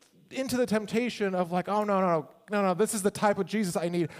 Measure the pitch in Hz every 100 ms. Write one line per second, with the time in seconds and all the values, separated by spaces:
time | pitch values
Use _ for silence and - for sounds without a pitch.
0 | _ _ - 247 269 254 190 214 202 226
1 | 240 - 196 185 175 180 180 208 208 190
2 | 185 165 139 - - 208 196 175 214 220
3 | 196 - 208 202 165 208 190 170 170 175
4 | 160